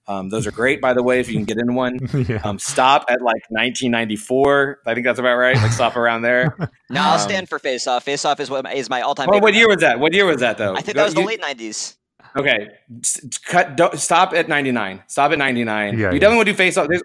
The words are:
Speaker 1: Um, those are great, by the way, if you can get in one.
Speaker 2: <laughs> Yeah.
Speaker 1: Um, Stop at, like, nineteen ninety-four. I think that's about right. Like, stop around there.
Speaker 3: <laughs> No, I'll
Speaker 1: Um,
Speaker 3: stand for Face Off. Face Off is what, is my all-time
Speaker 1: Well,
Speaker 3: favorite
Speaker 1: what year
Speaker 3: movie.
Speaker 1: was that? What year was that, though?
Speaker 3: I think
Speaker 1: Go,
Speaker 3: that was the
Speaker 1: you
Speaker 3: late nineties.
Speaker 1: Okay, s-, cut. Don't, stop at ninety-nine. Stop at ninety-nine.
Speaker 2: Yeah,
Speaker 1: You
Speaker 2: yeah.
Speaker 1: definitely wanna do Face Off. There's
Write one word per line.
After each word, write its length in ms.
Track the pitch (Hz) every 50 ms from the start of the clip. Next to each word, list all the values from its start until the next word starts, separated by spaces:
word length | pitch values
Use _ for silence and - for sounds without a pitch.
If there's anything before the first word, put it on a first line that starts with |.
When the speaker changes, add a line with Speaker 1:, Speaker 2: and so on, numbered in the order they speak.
| _ -
Speaker 1:
Um, 220 | 101 95 92 95
those 180 | 104 113 101 104
are 40 |
great, 300 | - 107 120 131 147 -
by 120 | - 127 123
the 100 | 123 123
way, 160 | 127 127 127
if 80 | 120 120
you 60 | 110
can 100 | 107 104
get 120 | 107 107 110
in 160 | 120 120 123
one. 240 | 127 127 123 127 127
Speaker 2:
<laughs> 280 | 131 120 - 139 120 -
Yeah. 140 | 113 104 -
Speaker 1:
Um, 140 | 104 101 95
Stop 480 | - - - 135 127 131 139 147 - 123
at, 140 | 120 120
like, 220 | 123 117 113 110 - -
nineteen 400 | 110 110 117 127 120 - 127 123
ninety-four. 880 | 117 117 117 107 107 104 - - 127 131 139 143 143 139 139 143 139 _ - 120
I 80 | 117
think 100 | 123 120
that's 140 | 131 113 127
about 160 | 123 123 120
right. 200 | 123 123 127 131 123
Like, 140 | 107 113 117
stop 220 | 113 123 113 -
around 280 | 120 117 117 117 113 117
there. 340 | 120 123 123 127 131 - -
Speaker 3:
<laughs> 120 | 165 - _ _ _ -
No, 100 | 123 139 151
I'll 100 | 151 165
Speaker 1:
Um, 60 | 175
Speaker 3:
stand 280 | 208 202 202 190 185 -
for 120 | 160 143
Face 260 | - 147 127 117 -
Off. 180 | 135 123 123 -
Face 200 | 143 143 139 -
Off 140 | 156 139 -
is 100 | 143 123
what, 160 | 139 135 131 87 120
is 160 | 139 123 113
my 120 | 131 123
all-time 260 | 117 139 139 - 135 151
Speaker 1:
Well, 80 | 202
Speaker 3:
favorite 80 | 202 214
Speaker 1:
what 100 | 220 202
year 120 | 220 233 220
Speaker 3:
movie. 80 | 202
Speaker 1:
was 60 | 170
that? 180 | 165 143 117 120
What 120 | 147 160
year 140 | 170 202 202
was 140 | 180 156 123
that, 180 | 123 117 104 -
though? 160 | 110 98 95
Speaker 3:
I 60 | 113
think 140 | - 202 208
Speaker 1:
Go, 60 | 143
Speaker 3:
that 40 | 156
was 80 | - 156
the 80 | 160
Speaker 1:
you 60 | 185 208
Speaker 3:
late 120 | 226 214
nineties. 560 | 170 143 139 113 113 107 107 - - - - _ _ _ _ _ - - -
Speaker 1:
Okay, 340 | - 135 143 120 107 104 104 - _ _ _ 120 117 -
s-, 180 | - - - - 120 - - -
cut. 300 | - - 233 - - 131
Don't, 240 | 160 170 180 - 147
stop 340 | - - 170 165 185 - 156
at 140 | 170 160 -
ninety-nine. 540 | 151 143 139 135 123 117 104 95 95 98 -
Stop 260 | - - 139 139 147
at 60 | 165 151
ninety-nine. 560 | 139 135 123 120 117 113 107 107 104 101 117
Speaker 2:
Yeah, 60 | 110
Speaker 1:
You 140 | 107 95 135
Speaker 2:
yeah. 40 | 151
Speaker 1:
definitely 180 | 185 208 233 233
wanna 80 | 220 202
do 40 | 190
Face 220 | - 185 180 160 190
Off. 100 | 156 147
There's 140 | 175 180